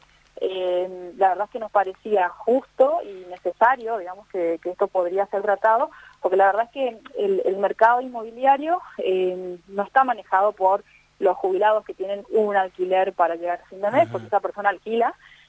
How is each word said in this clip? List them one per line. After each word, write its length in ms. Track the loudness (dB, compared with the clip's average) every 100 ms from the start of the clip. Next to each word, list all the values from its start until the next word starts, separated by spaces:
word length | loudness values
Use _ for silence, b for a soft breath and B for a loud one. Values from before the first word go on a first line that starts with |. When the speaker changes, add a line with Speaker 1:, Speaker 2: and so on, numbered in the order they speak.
| b b b -6
Speaker 1:
Eh, 680 | -4 -2 -2 -2 -4 -8 -10 0
la 120 | 0
verdad 160 | 2 -6
es 60 |
que 80 | -8
nos 120 | -2
parecía 580 | 0 0 -4 -2 0 0
justo 720 | -2 0 0 0 2 2 2
y 220 | -6 -14 -16
necesario, 680 | -10 -8 2 2 2 -2 -6
digamos, 300 | -8 -14 -10
que, 320 | -4 -2 -4
que 100 | -6
esto 160 | -2 -2
podría 380 | 0 0 0 -2
ser 140 | -2
tratado, 480 | -2 2 2 2 0 B B B
porque 160 | 0 4
la 100 | 4
verdad 160 | 2 -2
es 60 |
que 260 | -4 -4 -6 -12 -4
el, 240 | 0 0 0
el 120 | 0
mercado 440 | -2 4 4 4
inmobiliario, 800 | -2 -10 -12 -2 2 2 0 -4 -4 -6
eh, 600 | -2 0 -2 -4 -8 -12 -10
no 160 | -8
está 200 | 0 2
manejado 480 | 2 -2 -2 2 2
por 320 | 2 0 0 -4 b b -2
los 200 | 0 0
jubilados 480 | 0 2 2 0 -2
que 80 |
tienen 320 | -10 -8 -8 -2
un 260 | 0 2 2
alquiler 560 | 0 -4 0 0 0
para 220 | 0 0 0
llegar 260 | -6 -6
a 60 | -10
fin 120 | -6
de 80 | 0
mes, 140 | 2
Speaker 2:
Ujú. 80 | 2
Speaker 1:
porque 160 | -2 -2
esa 120 | -2
persona 280 | -2 -4 -2
alquila. 460 | -2 -4 -2 -2 -4 b b